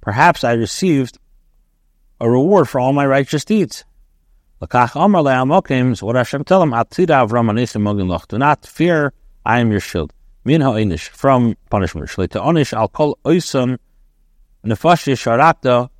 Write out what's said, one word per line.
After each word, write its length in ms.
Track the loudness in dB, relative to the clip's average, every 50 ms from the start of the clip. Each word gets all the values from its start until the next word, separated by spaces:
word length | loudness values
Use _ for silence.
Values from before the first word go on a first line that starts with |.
Perhaps 420 | -8 -6 -2 2 2 2 2 2 0
I 120 | 0 0
received 640 | 0 -2 -4 -4 -4 0 0 0 0 0 -4 -8 _ _ _ _ _ _ _ _ _ _ _ _ _ _ _ _ _ _ _ _ _
a 80 | -2 0
reward 400 | 2 2 2 4 4 2 2 2
for 120 | 0 -2
all 120 | -2 0 0
my 140 | 0 0
righteous 380 | 2 2 0 0 -2 -4 -6 -4
deeds. 400 | -2 0 0 0 -2 -4 -14 -20 _ _ _ _ _ _ _ _ _ _ _ _ _ _ _
Lakach 300 | -16 -4 0 0 0 0 0
Amar 280 | 0 2 4 4 4 2
Le'amokim, 720 | 2 2 0 0 2 0 0 0 0 -2 0 0 0 -2
so 100 | -2 -4
what 100 | -2 -2
Hashem 260 | -2 -2 -2 -4 -8 -2
tell 180 | 2 2 2 4
him, 100 | 2 0
Atida 540 | -2 -4 _ -2 -2 0 2 4 2 2
Avram 240 | 2 2 0 0 0
Anochi 300 | 0 0 -2 -4 -2 -2
Mogin 280 | -2 -2 -2 -2 -2 -2
Loch, 180 | -4 -6 -6 _
do 100 | -6 -2
not 280 | 0 0 0 -2 _
fear, 460 | -20 -6 -2 0 0 0 0 0 -2 -6 _ _ -20 _ _ _
I 140 | -2 0 0
am 100 | 2 0
your 100 | 0 -2
shield. 320 | -4 -4 -6 -6 -6 -6 _ _ _ -20 -20 _ _
Min 160 | 0 0 2
Ha'inish, 480 | 2 0 0 0 -2 -2 -2 -4 -8 -12
from 480 | _ -4 0 2 2 4 2 0 -2 _ _ _
punishment. 380 | -2 -2 -2 -2 -4 -8 -12 -12
Shlei 200 | -6 -6 -6 -4
Ta'onish 440 | -4 -4 -2 0 0 0 0 -2 -2
Al 160 | -4 -4 -4
Kol 280 | _ -2 -2 -2 -2 _ _
Oisan 540 | 0 0 0 0 -2 -4 -2 -2 -2 -4 -6 _ _ _ _ _ _ _ _ _ _ _ _ _ _ _ _ _
Nefashi 500 | -6 -6 -2 2 2 2 2 0 -4 -4
Sharakta 760 | -4 -2 -2 0 2 4 2 2 _ _ 0 0 0 0 -4 _ _